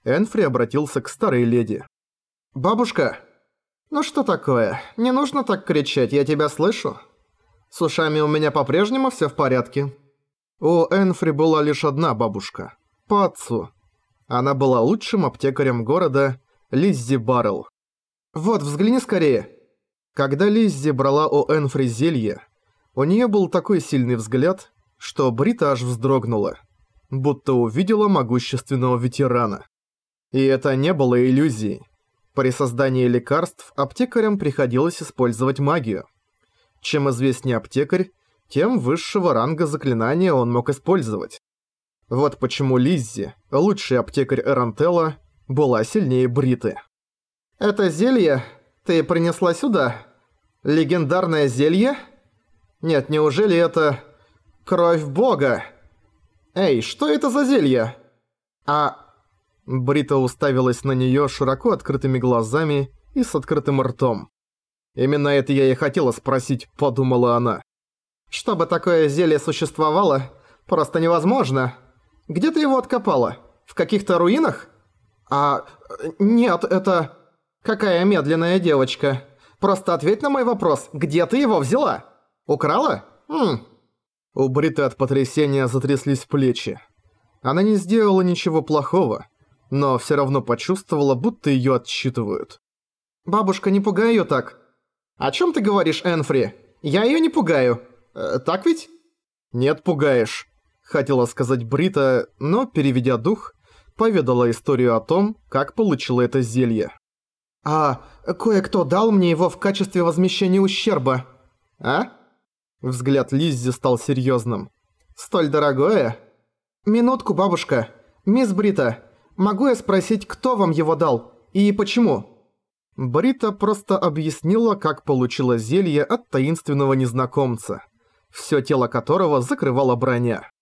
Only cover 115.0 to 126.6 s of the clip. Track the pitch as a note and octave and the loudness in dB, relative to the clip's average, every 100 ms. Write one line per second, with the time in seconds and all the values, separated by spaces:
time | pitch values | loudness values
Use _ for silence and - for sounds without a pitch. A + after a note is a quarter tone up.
115 | _ - - F#3+ D#3 D3+ E3+ C3 D3+ G#3+ | _ -20 -6 -2 0 2 0 2 2 2
116 | A#2+ A#2 - _ _ _ _ _ - A3 | 0 -4 -14 _ _ _ _ _ 0 2
117 | A#3+ C4 - E3+ G3 E3+ - C3 A2+ - | 2 0 -2 0 0 0 0 -2 -2 -10
118 | _ _ - A#3 B3 F#3+ G#3 F#3+ B2 A2+ | _ _ 0 2 2 0 0 2 -2 -4
119 | - _ _ - G3 G3 C#4 A#3+ - G3 | -12 _ _ -2 -2 2 0 0 0 0
120 | F#3 A3 - - B3+ A#3+ F#3 D#3 D#3 D#3+ | 0 -2 -4 -6 -2 0 0 2 0 2
121 | D#3+ A#2+ - _ _ F#3+ G3+ G3+ G3+ A#3+ | 2 0 -4 _ _ 0 2 2 0 2
122 | A3+ B2+ - _ _ _ _ _ _ - | 2 2 -4 _ _ _ _ _ _ -8
123 | C3 C3 A#3 C4 A3 G3+ G3+ G3+ - F#3+ | -2 0 0 0 -4 -2 -2 -2 -2 0
124 | F3+ D3+ D#3 C#3+ D#3 G#3+ A#3 G3+ D#3 D3+ | 0 -2 -4 -4 0 2 2 0 -2 -4
125 | - C3+ B2 - B2+ A#2+ A2 E3 F#3 D3 | -2 0 0 0 0 0 0 0 2 0
126 | D3 A#3+ - C3+ C#3 E3 | 0 -2 -2 -2 0 -2